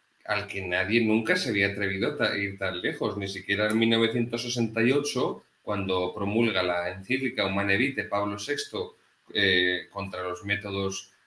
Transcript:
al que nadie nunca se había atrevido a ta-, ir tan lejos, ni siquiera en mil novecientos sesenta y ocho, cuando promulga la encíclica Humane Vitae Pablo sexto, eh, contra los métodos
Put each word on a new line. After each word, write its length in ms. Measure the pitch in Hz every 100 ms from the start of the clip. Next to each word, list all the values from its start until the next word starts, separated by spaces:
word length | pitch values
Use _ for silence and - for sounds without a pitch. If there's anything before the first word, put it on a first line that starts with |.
| _ _ -
al 220 | 104 98
que 140 | 98
nadie 400 | 92 90 95 113
nunca 340 | 110 110 113 180
se 140 | 135
había 180 | 101 98
atrevido 440 | 101 98 95 127
a 40 | 147
ta-, 200 | 110 101
ir 200 | 101 98
tan 240 | 95 87
lejos, 340 | 117 160 117 101
ni 100 | 98
siquiera 420 | 95 - 101 107
en 80 | 110
mil 120 | 113
novecientos 500 | 113 113 123 117 117
sesenta 400 | 120 120 113 113
y 100 | 117
ocho, 520 | 143 143 123 165 - - _
cuando 520 | - 101 95 92 90 -
promulga 480 | 101 107 117 95
la 280 | 90 87 87
encíclica 540 | 95 98 135 131 - 98
Humane 320 | 98 101 98
Vitae 280 | 139 131 98
Pablo 340 | 101 101 101
sexto, 580 | - 143 - 104 90 - _ _ -
eh, 540 | 107 98 90 90 90 -
contra 320 | 101 95 92
los 200 | 90 90
métodos 680 | 101 104 101 98 95 95 - _